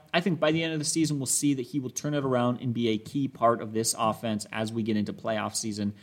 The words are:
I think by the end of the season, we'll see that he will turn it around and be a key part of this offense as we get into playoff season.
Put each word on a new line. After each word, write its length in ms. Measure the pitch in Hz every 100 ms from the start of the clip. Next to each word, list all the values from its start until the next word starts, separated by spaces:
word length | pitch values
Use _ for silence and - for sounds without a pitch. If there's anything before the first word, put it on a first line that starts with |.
| -
I 80 | 170
think 200 | 190 156
by 100 | 156
the 140 | 160
end 80 | 165
of 80 | 156
the 40 |
season, 360 | 147 165 151 143
we'll 60 | 127
see 280 | - 147
that 120 | 135 120
he 120 | 147
will 120 | 127
turn 240 | - 147
it 100 | 147
around 360 | 135 123 123 123
and 140 | 127
be 140 | 117 117
a 100 | 107
key 300 | - 143 135
part 340 | - 117 117
of 100 | 110
this 220 | 110 113 110
offense 520 | 110 104 113 107 -
as 220 | 110 110
we 100 | 117
get 140 | 110 107
into 160 | 104
playoff 420 | 98 113 107 104
season. 400 | - 110 104 104 104